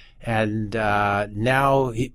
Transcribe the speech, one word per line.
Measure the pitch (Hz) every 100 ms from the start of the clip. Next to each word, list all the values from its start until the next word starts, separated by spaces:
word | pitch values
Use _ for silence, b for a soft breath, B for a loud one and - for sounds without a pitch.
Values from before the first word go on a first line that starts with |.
| B B
And, | - 110 107 110 104 110
uh, | 107 104 104 101 104
now, | 104 120 131 139 135 131
he, | 113 127